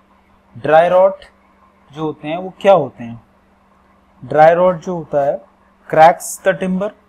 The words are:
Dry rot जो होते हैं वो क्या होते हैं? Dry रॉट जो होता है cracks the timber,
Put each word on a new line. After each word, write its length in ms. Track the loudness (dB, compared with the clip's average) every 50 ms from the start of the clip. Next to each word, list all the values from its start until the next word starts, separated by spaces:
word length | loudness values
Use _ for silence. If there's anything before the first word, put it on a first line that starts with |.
| _ _ _ _ _ _ _ _ _ _ _
Dry 340 | -10 -4 0 2 2 2 2
rot 360 | 2 2 2 2 0 -4 -12 -20 _ _ _ _ _ _ _ _ _ _ _ _
जो 120 | -14 -10 -10
होते 240 | -10 -10 -10 -12 -10
हैं 100 | -10 -10
वो 160 | -10 -12 -14 -2
क्या 120 | 2 2 2
होते 300 | 2 2 -2 -8 -14 -16
हैं? 180 | -16 -18 -18 -20 _ _ _ _ _ _ _ _ _ _ _ _ _ _ _ _ _ _ _ -12
Dry 300 | -4 2 4 4 4 4
रॉट 220 | 4 2 0 0
जो 200 | -2 -6 -10 -10
होता 300 | -10 -10 -6 -4 -2 -2
है 160 | -2 -4 -6 -10 _ _ _ _ _ _ _ _ -2
cracks 420 | 2 4 6 6 4 2 -4 -14 -16 -6 -4
the 100 | -4 -4 -4
timber, 300 | -6 -6 -6 -6 -6 -8 -10 _ _